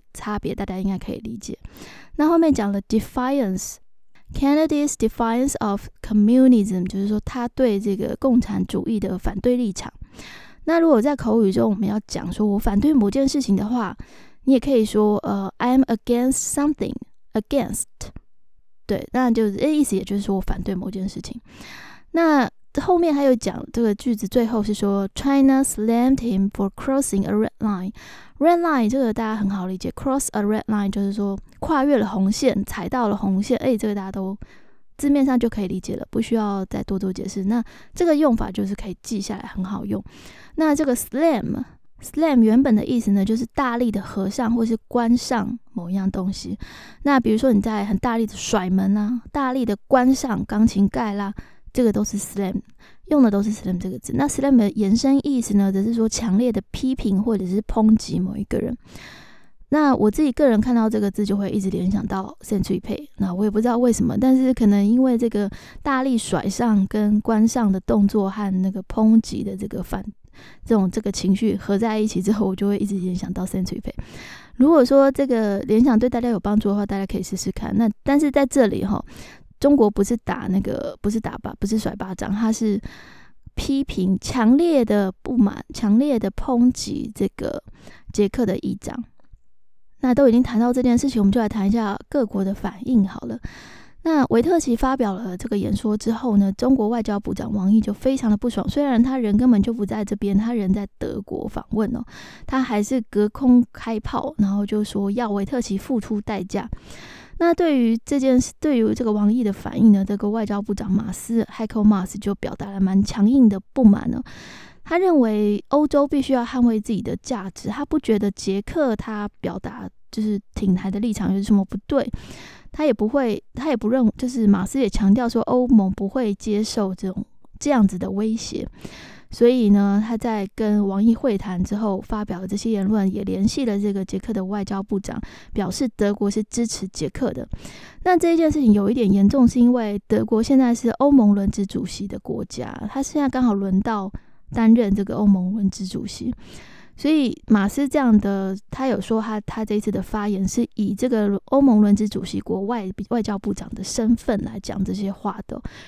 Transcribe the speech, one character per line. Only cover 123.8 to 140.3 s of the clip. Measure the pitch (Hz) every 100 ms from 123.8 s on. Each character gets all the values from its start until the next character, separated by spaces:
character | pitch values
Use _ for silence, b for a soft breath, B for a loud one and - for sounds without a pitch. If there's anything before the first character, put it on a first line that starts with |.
| 214
认， | 262 226 -
就 | 254
是 | 254 208
马 | 196 190
斯 | 269
也 | 226
强 | - 196
调 | 208 240
说 | 233
欧 | - 247 254
盟 | 226 190
不 | 190 196
会 | 262 226 202
接 | - 208
受 | 214 - 196
这 | 185 190
种， | 185 - - - -
这 | 285
样 | 262 196
子 | 180
的 | 190
威 | 196 220 226
胁。 | - - - B B B B B B
所 | - 233
以 | 254 214
呢， | 202 202 202 214
他 | 226
在 | 240 220 196
跟 | - 220 208 202
王 | 196
毅 | 220 226
会 | 269 202
谈 | 202 175
之 | 180 208
后 | 214 190
发 | - 220
表 | 208 -
了 | 185
这 | 202
些 | 226
言 | 214 190
论， | 214 190
也 | 190
联 | 196 185 208
系 | - 247
了 | 202
这 | 202
个 | 196 190
捷 | 190
克 | -
的 | 208 185
外 | 202
交 | 190 196
部 | 208 196
长， | - - B B B
表 | - 185
示 | 190 254 -
德 | 202
国 | 202 202
是 | 214
支 | 214 - 233
持 | - 190
捷 | - 147
克 | - 262
的。 | 131 - B B B B B
那 | 359 359
这 | 339 330
一 |
件 | 320
事 | 302
情 | 247
有 | 208 202
一 |
点 | 247 208
严 | 196 202
重， | 277 240
是 | 254
因 | 240
为 | 247 214 202 -
德 | 214
国 | 220